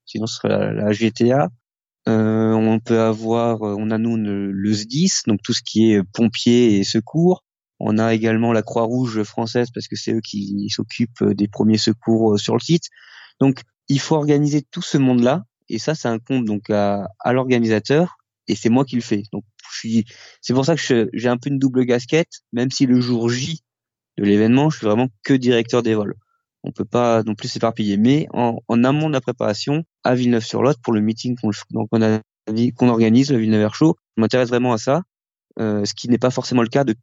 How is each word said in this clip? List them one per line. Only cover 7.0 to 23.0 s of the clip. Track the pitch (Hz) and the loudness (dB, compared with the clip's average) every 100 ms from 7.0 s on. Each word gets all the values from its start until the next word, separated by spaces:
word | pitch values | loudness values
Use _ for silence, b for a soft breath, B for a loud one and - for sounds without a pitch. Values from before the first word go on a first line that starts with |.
| - 156 175 185 _ _ _ - | -2 0 2 0 _ _ _ -8
On | 110 107 | -2 0
a | 113 | 2
également | 113 113 110 117 | 2 2 2 2
la | 110 | 0
Croix-Rouge | 107 120 113 127 123 110 | 0 -2 -2 -2 -2 -4
française | 104 - 113 123 120 | -4 -6 -4 -2 -4
parce | - - | -6 -10
que | 107 | -8
c'est | - | -4
eux | 113 | -4
qui | - 104 101 101 104 | -4 -8 -6 -6 -6
s'occupent, | 110 110 - 120 - | -6 -6 -4 -4 0
euh, | 104 | 0
des | 101 104 | 0 -2
premiers | - 110 110 | 0 2 2
secours, | 113 110 - 113 110 | 0 -2 0 2 2
euh, | 104 | 0
sur | - | 0
le | 117 | -2
site. | - 165 - B B B B B | 0 -2 -2 B B B B B
Donc, | 135 131 - _ - | 0 0 -8 _ -4
il | 139 | -2
faut | - 156 | 0 0
organiser | 147 143 147 147 | 2 2 2 0
tout | - 175 | -4 -10
ce | - 143 | -2 2
monde-là. | 131 123 123 165 - _ - | 2 4 2 0 -6 _ -10
Et | 110 | -6
ça, | - | -4
ça | 156 123 | -4 -4
incombe | 113 120 131 | -4 -4 -4
donc | 110 104 110 | -2 -4 -2
à, | 104 101 101 92 - | 0 0 -2 -6 -6
à | - | -2
l'organisateur. | 127 127 123 113 107 - 147 175 - _ _ - | 0 2 2 2 0 2 0 0 -6 _ _ -6
Et | 107 | -2
c'est | 113 | 2
moi | 123 | 2
qui | 139 120 | 2 -4
le | |
fais. | - 104 104 | -2 -4 -4
Donc, | 101 - _ - | -10 -12 _ -18
je | - | -12
suis, | 113 113 110 B B B | -2 -2 -2 B B B
c'est | - | -2
pour | 127 135 | 0 0
ça | |
que | 151 | 0
je, | - 120 104 | 2 0 0
j'ai | 107 120 | -2 -2
un | 123 | -2
peu | 143 | -2
une | 135 | -2
double | 135 127 123 | 0 0 0
casquette, | 120 123 156 170 - _ | 0 0 -2 -2 -8 _
même | 120 131 | -4 -2
si | - | 0
le | 131 | 2
jour | 123 | 4